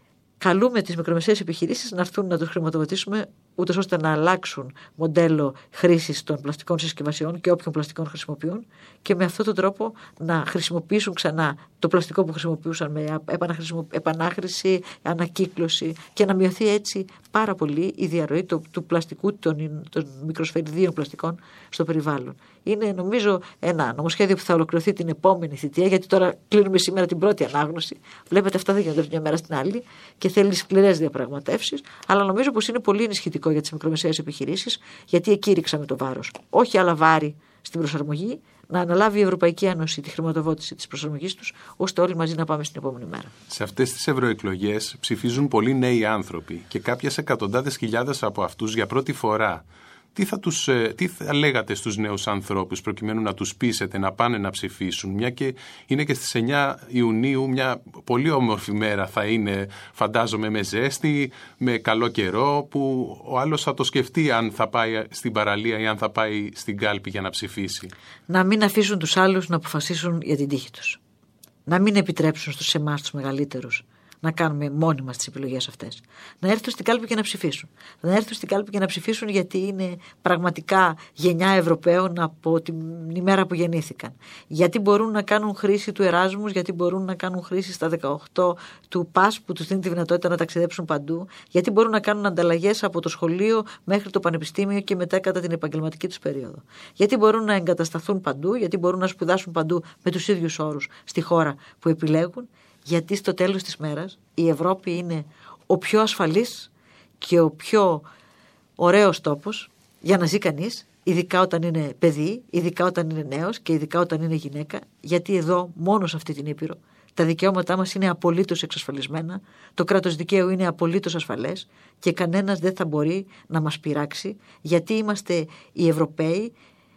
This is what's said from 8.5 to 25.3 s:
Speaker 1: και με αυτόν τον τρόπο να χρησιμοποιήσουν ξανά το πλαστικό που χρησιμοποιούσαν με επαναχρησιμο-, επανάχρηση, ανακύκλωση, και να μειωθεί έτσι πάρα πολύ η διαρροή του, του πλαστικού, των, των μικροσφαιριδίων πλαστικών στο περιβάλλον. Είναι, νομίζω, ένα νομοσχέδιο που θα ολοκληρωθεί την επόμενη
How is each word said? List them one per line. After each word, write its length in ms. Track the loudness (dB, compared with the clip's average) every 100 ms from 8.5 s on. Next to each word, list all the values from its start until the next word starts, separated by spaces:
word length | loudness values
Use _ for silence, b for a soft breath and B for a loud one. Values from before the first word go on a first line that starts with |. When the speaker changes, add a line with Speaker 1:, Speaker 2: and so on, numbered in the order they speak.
| -6 -12 B B B
Speaker 1:
και 140 | -2 0
με 80 |
αυτόν 220 | 0 0 -2
τον 100 | 2
τρόπο 380 | 0 0 -6 -8 B B
να 240 | -2 0 0
χρησιμοποιήσουν 640 | -2 -2 -4 0 0 0
ξανά 440 | -2 -2 0 0 -2 B -4
το 80 | 2
πλαστικό 360 | 2 2 0
που 80 | 0
χρησιμοποιούσαν 600 | 0 -4 -4 -4 -6 -4
με 300 | -4 -4 -6 -4
επαναχρησιμο-, 640 | -4 -2 -4 -6 -8 -6
επανάχρηση, 920 | -4 -2 -2 -2 -4 -6 -2 0 0 B B
ανακύκλωση, 920 | -4 -2 -2 -2 -4 -2 0 0 -2 -8 B
και 120 | 0 2
να 80 |
μειωθεί 340 | 4 4 4 2
έτσι 380 | 2 0 -6 -8 B _
πάρα 240 | 0 0 0
πολύ 380 | -2 0 -2 -2
η 100 | -2
διαρροή 380 | 0 0 -2
του, 200 | -2 -4 -4
του 120 | -8
πλαστικού, 500 | 0 0 -2 -4 -4
των, 500 | 0 -2 -2 -4 -8 -8
των 180 | -6 -6 -8 -8
μικροσφαιριδίων 680 | -4 -2 -2 -2 0 0
πλαστικών 460 | 0 -6 -4 -6 -6 B B B
στο 140 | -4
περιβάλλον. 520 | 0 0 0 -2 -4 -14 b b
Είναι, 280 | -4 -2 0
νομίζω, 500 | -2 -2 0 2 0 B B
ένα 340 | -2 0 0
νομοσχέδιο 420 | 0 -2 2 2 2
που 60 |
θα 120 | 4
ολοκληρωθεί 400 | 2 4 2 0
την 160 | -2 -2
επόμενη 460 | 2 4